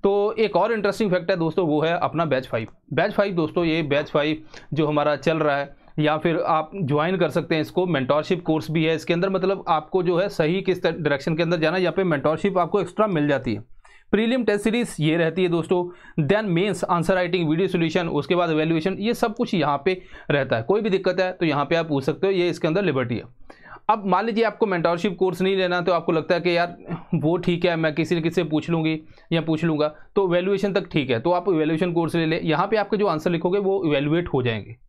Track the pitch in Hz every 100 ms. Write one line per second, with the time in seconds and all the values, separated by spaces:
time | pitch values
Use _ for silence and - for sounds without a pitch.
0 | 196 202 202 220 220 175 202 226 202 196
1 | 220 180 175 190 165 156 175 147 160 170
2 | 131 147 165 135 127 117 110 - _ 143
3 | 190 208 202 175 151 165 170 160 151 139
4 | 151 156 147 156 - - - 143 151 151
5 | 147 143 127 160 151 143 139 - - -
6 | 151 156 170 165 - 160 156 196 151 143
7 | 156 190 165 170 143 160 151 - 180 151
8 | 127 143 151 180 - 156 - 160 156 160
9 | 156 170 190 190 185 190 - 160 156 190
10 | 175 170 196 - 156 185 190 175 175 160
11 | 147 139 156 160 170 175 156 180 180 165
12 | 185 147 139 160 202 185 170 208 175 -
13 | 214 175 147 139 123 104 - - - -
14 | _ 202 226 262 214 208 214 226 240 -
15 | 151 160 165 165 185 180 - 185 175 -
16 | - - 143 202 214 165 208 185 - 175
17 | 165 185 180 180 160 160 185 180 165 170
18 | 170 143 139 175 170 156 156 160 170 190
19 | 202 226 240 214 240 185 143 143 185 185
20 | - - - 143 139 123 113 202 220 190
21 | 190 180 185 180 165 143 143 165 160 143
22 | 135 147 190 196 175 160 190 165 190 135
23 | 120 117 - - - - - - - 220
24 | 196 180 220 220 226 214 220 180 170 170
25 | 208 175 185 175 185 196 185 180 180 170
26 | 170 165 147 175 165 170 175 175 - 170
27 | - 165 147 175 170 175 175 165 160 151
28 | 156 175 165 165 165 151 151 170 160 156
29 | 156 - - 165 160 156 165 156 151 156
30 | - - 196 175 185 202 202 190 - 165
31 | 131 117 127 175 180 165 156 160 180 170
32 | 165 170 160 160 170 151 196 214 202 214
33 | 202 156 170 170 175 196 196 190 170 147
34 | 147 160 170 139 123 110 98 113